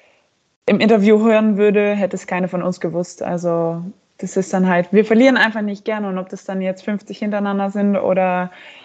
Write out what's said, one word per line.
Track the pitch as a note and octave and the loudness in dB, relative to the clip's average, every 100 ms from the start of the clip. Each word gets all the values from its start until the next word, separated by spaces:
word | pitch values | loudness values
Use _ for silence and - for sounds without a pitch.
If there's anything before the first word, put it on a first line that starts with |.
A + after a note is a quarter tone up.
| _ _ _ _ _ _ - | _ _ _ _ _ _ 0
im | G3+ | 2
Interview | A3 A3 G3+ G#3+ | 4 4 6 4
hören | A3+ G#3+ G#3+ G3+ | 4 4 2 2
würde, | G#3 G#3 G#3 | 2 2 0
hätte | G#3 F#3+ F#3+ | 0 -2 -6
es | - | -6
keine | F3+ F3+ | -4 -4
von | F3+ | -4
uns | F3+ F3+ | -4 -4
gewusst. | E3+ E3+ F3 - | -6 -6 -8 -8
Also, | - F3 F3 E3+ E3 E3+ F3+ - _ - | -6 -4 -2 -2 -2 -4 -10 -16 _ -12
das | F#3 F#3+ | -6 -4
ist | F#3 | -2
dann | F#3+ F#3 | 0 2
halt, | F3 F3+ | 2 2
wir | G3+ | 2
verlieren | G#3 A3+ C4+ A#3+ | 4 4 4 4
einfach | A3 G#3+ | 2 0
nicht | G#3 G3 | -6 -8
gerne | - G#3+ G3+ | -8 -6 -4
und | F#3 | -6
ob | F3+ | -8
das | G3 - | -12 -8
dann | F#3+ | -6
jetzt | F#3 F#3 - | -6 -6 -6
fünfzig | G#3 - G3+ | -8 -8 -8
hintereinander | G#3 G#3 G3+ G3 G3 | -6 -4 -2 -2 -4
sind | G3+ G3+ G3 | -2 0 0
oder | - F#3 F#3 F3+ F#3 - - - | 0 0 0 0 -4 -10 -20 -20